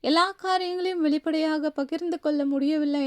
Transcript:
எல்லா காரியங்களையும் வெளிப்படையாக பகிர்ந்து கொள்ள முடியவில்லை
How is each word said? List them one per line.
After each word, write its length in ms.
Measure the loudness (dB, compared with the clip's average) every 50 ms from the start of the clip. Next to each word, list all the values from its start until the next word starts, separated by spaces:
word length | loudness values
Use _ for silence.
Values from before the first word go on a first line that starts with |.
| 2
எல்லா 240 | 2 4 4 2 2
காரியங்களையும் 680 | -2 -6 -2 0 0 0 0 -2 -2 -2 -2 -2 0 2
வெளிப்படையாக 680 | 2 2 2 2 0 -2 0 0 0 0 0 0 -2 -2
பகிர்ந்து 480 | -2 -4 -4 -4 -4 -4 -2 -4 -4 -2
கொள்ள 220 | -2 -2 0 0 0
முடியவில்லை 560 | 0 0 0 0 0 0 0 0 0 0 0 -2